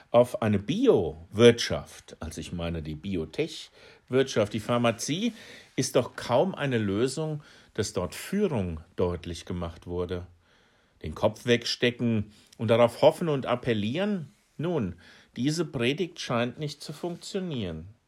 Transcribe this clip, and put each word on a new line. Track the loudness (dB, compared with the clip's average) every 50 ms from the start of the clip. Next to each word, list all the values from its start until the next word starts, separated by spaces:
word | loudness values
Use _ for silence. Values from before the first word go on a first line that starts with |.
| -4 _
auf | 6 6 6 6 2 0
eine | 2 2 2 2
Biowirtschaft, | 0 -2 0 4 6 6 6 6 4 0 -4 -8 -12 -6 4 8 8 8 8 6 2 -4 -4 -6 -6 -10 -18 -20 -20 -20 -14 -12
also | -10 -10 -8 -10
ich | -10 -8
meine | -8 -6 -4 -4 -4 -6
die | -6 -8 -8
Biotech-Wirtschaft, | -8 -6 -6 -4 -4 -4 -4 -4 -4 -4 -4 -6 -12 -16 -18 _ -20 -20 -20 -20 -20 _ 0 2 2 2 2 2 0 0 0 0
die | -4
Pharmazie, | -2 0 0 2 2 2 0 0 -4 -4 -2 -2 -2 -2 -4 -6 -12 -20 -20 -20 -20 -8 _
ist | -4 -2 0 2
doch | 2 2 0 -2
kaum | -10 -2 0 2 2 2 2 -2
eine | -4 -2 0 0 0
Lösung, | 0 0 0 0 0 0 -2 -4 -4 -4 -6 -8 -10 -14 -20 -20 -20 _ -6
dass | -4 -4 -4 -4
dort | -4 -4 -4 -6
Führung | -10 -8 -4 0 0 0 2 2 0 -2 -2 -4 -8 -10 -8 _
deutlich | -2 0 0 0 -2 -6 -8 -10 -8 -8
gemacht | -8 -6 -6 -6 -6 -8 -10 -12 -8
wurde. | -6 -4 -4 -4 -6 -8 -8 -12 -18 _ _ _ _ _ _ _ _ _ _ _ _ _
Den | -10 -10 -4
Kopf | 0 0 0 0 -2 0
wegstecken | 2 2 2 2 -2 -2 0 0 0 0 0 0 0 0 0 -2 -4 -10 -20 -20 _ -8 -4
und | 2 4
darauf | 6 6 6 4 4 6
hoffen | 6 6 6 4 2 -2
und | -2 -2 0
appellieren? | -2 -2 -2 0 0 0 0 0 -2 -2 -2 -2 -2 -2 -4 -6 -10 -16 _ _ _ _ -6
Nun, | -4 -2 -2 -2 -2 -4 -6 -10 -16 -20 -20 -20 -20 _ -8
diese | -4 -2 0 0 0 -2
Predigt | -2 -2 0 0 0 0 0 -4 -6 -6 -8
scheint | -6 -2 0 0 0 -2 -4 -6
nicht | -8 -10 -10 -10 -14
zu | -14 -10
funktionieren. | -8 -8 -8 -8 -8 -10 -8 -6 -6 -6 -4 -4 -4 -4 -6 -6 -8 -12 -14 -18 _ _